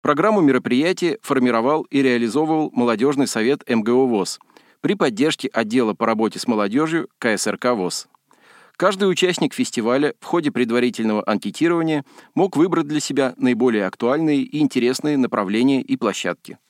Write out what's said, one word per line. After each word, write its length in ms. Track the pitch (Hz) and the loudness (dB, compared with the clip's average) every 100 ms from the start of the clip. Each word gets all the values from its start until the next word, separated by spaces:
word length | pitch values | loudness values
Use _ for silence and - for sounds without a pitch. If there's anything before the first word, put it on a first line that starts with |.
Программу 400 | - 143 202 214 | 0 2 2 4
мероприятия 760 | 151 123 - 123 165 185 170 131 | 4 2 2 0 0 0 -2 -4
формировал 640 | - 135 123 113 120 156 | -4 0 2 2 0 -2
и 180 | - 143 | -2 0
реализовывал 680 | 131 120 117 131 156 160 147 | 2 2 0 0 0 0 0
Молодежный 520 | 123 120 110 135 139 131 | 0 0 2 0 2 0
совет 360 | 113 113 143 - | 0 0 0 -2
М 140 | 117 | -2
Г 100 | 107 | 2
У 140 | 123 131 | 2 2
вос 320 | 110 90 - _ - _ _ | 0 -2 -8 _ -20 _ _
при 100 | 147 | -4
поддержке 560 | 208 143 104 151 156 120 | 0 0 2 0 0 -4
отдела 460 | - 107 123 113 | -2 0 0 0
по 100 | 98 | 0
работе 340 | 113 110 110 - | 0 0 0 -2
с 80 | - | -2
молодежью 640 | 110 101 120 156 165 - _ | 0 0 0 0 -2 -6 _
К 100 | 120 | -2
С 180 | 101 - | -2 -2
Р 100 | 98 | -2
К 180 | 127 | -2
вос. 320 | 120 90 - - _ _ _ _ - - - | -2 -4 -6 -12 _ _ _ _ -20 -20 -2
Каждый 340 | 185 196 202 | 0 2 0
участник 440 | 180 180 180 160 | 2 0 0 -2
фестиваля 580 | - 127 - 113 131 147 - | -2 -4 -2 0 0 0 -4
в 60 | - | -4
ходе 240 | 175 147 | -2 -2
предварительного 760 | 123 120 120 123 110 110 107 - | -2 0 2 0 -2 -2 -2 -2
анкетирования 760 | 104 104 - 165 170 160 151 - - - | -2 -4 -2 0 2 0 -2 -4 -20 -6
мог 200 | - 190 | -2 0
выбрать 320 | 139 180 165 147 | 2 2 2 -2
для 140 | 151 | -4
себя 320 | - 135 131 - | -2 0 0 0
наиболее 480 | 127 117 123 107 95 | 0 2 2 2 -2
актуальные 560 | - 117 147 156 143 | -2 0 0 2 0
и 160 | 131 147 | 0 0
интересные 580 | 143 131 120 131 151 143 | 0 2 0 0 0 0
направления 640 | 123 120 95 107 131 135 | 0 0 0 0 2 0
и 160 | - 131 | -2 -2
площадки. 640 | 110 - 92 85 - - | -2 -2 -6 -6 -12 -20